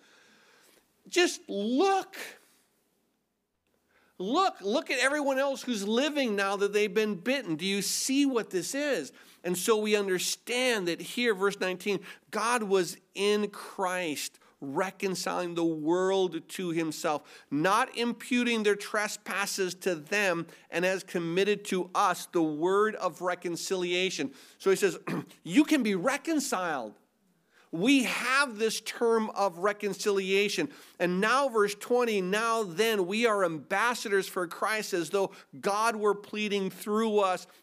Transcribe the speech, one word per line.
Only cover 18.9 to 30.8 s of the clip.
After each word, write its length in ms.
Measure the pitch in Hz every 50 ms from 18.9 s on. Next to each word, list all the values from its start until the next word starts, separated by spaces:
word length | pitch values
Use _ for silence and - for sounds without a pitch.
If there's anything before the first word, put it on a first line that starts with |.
| - 214 208 208 - - _ - 202 190 202 190 - - 190 180 185
to 200 | 180 - 196 180
them, 500 | 156 147 147 202 208 208 190 170 170 165 170 - - - _
and 160 | - 165 180
has 180 | 185 190 185 -
committed 600 | - - 180 170 165 165 185 196 202 208 190 202
to 240 | - 190 185 180 - -
us 340 | 170 202 190 175 - -
the 160 | - - 175 165
word 520 | 156 151 147 165 180 190 202 214 220 208
of 240 | - - 185 151 -
reconciliation. 1120 | 175 180 180 175 - 180 170 160 - - 190 185 180 175 175 180 185 190 180 - 143 135 - - - - - _
So 100 | - 190
he 80 | 190
says, 200 | 185 202 185 156 - - - - 165
<clears throat> 220 | - - - - -
you 220 | 160 170 262 311
can 180 | - 311 294 226
be 120 | 214 196
reconciled. 960 | 180 170 269 254 277 - 320 330 294 - - 240 185 185 170 156 135 113 107 104 - _ _ _ _ _ _ _ _ _ _ _ _ _ _
We 320 | - 165 185 254 285 269 233
have 560 | 185 - - 220 240 262 277 285 277 220 202
this 220 | 220 220 208 -
term 500 | - - - - 240 233 226 226 220 214
of 260 | - - 202 196 170
reconciliation. 1120 | 170 175 208 202 208 208 202 185 - - 208 202 196 196 190 190 196 208 202 202 - 156 143 - -